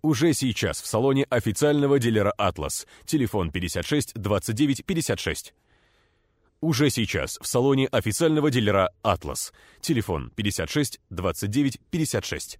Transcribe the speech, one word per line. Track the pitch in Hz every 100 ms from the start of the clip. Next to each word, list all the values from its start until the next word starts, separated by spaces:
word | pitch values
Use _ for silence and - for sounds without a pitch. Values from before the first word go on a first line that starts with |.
Уже | 156 123 165
сейчас | 143 131 - 98 71
в | -
салоне | 110 135 135
официального | 139 123 113 101 147 147 139 139
дилера | 117 110 101
"Атлас". | - 101 80 71 - - -
Телефон | - 156 120 107 82
пятьдесят | 87 87 92 85
шесть | 151 -
двадцать | 117 98 101 -
девять | 110 147 131
пятьдесят | - 175 - 107
шесть. | - - - _ _ _ _ _ _ _ _ _ _ _
Уже | 156 123 147
сейчас | - 110 85 67 -
в | -
салоне | 127 131 135 135
официального | 117 113 104 165 151 151
дилера | 127 104 98 92 _
"Атлас". | 110 92 76 - - _ - _
Телефон | - 135 98 82 60
пятьдесят | - 101 101 82
шесть | 151 143 - _
двадцать | 90 90 - 101
девять | 117 139 - _
пятьдесят | 180 156 110
шесть. | - 76 - -